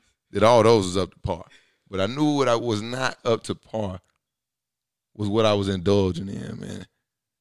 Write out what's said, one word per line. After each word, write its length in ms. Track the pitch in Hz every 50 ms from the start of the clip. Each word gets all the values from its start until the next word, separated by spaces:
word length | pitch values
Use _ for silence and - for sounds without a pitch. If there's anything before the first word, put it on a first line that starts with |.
| _ _ _ _ _ _
that 100 | - 101
all 200 | 104 113 123 113
those 240 | 104 113 117 107 95
was 100 | 90 90
up 160 | 95 90 90
to 60 | - _
par. 240 | - 98 87 82 - - - _ _ _ _ _ _ _
But 100 | 98 95
I 60 | 98
knew 280 | 110 131 151 151 151 147
what 120 | 139 131 120
I 80 | 117
was 260 | 117 117 120 110 104
not 340 | 110 104 123 131 131 117 - - -
up 200 | 120 117 107 -
to 100 | - 90
par 460 | - _ _ - 110 104 95 95 92 - _ _ _ _ _ _ _ _ _ _ _ _ _ _ _ _ _ _ _ _ _ _
was 140 | 107 104 101
what 160 | 104 113 110
I 60 | 107
was 160 | 104 101 98 98
indulging 600 | 95 90 85 101 101 101 95 92 87 87 196 196
in, 300 | - - - - - 92
man. 280 | 98 98 98 95 92 - _ _ _ _ _ _ _ _ _ _